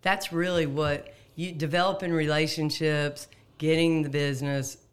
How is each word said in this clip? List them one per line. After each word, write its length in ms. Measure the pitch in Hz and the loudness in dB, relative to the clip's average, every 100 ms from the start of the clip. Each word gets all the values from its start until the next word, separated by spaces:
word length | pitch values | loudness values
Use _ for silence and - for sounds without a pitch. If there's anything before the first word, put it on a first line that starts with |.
that's 300 | 190 196 - | 0 0 -2
really 320 | 165 180 175 151 | -2 0 2 0
what 460 | 139 151 143 - - - - | 0 0 -2 -6 -20 -20 -8
you, 160 | 175 | -8
developing 600 | 165 151 175 185 190 180 | -4 -2 2 2 0 0
relationships, 1160 | 165 151 151 156 160 151 - 156 151 147 143 - - - _ | 0 2 2 0 0 -2 0 0 2 0 -4 -16 -20 -20 _
getting 440 | 156 160 165 160 | 0 4 4 2
the 60 | 151 | 0
business 720 | 143 143 135 143 139 131 - _ | 0 0 -2 -2 -2 -4 -10 _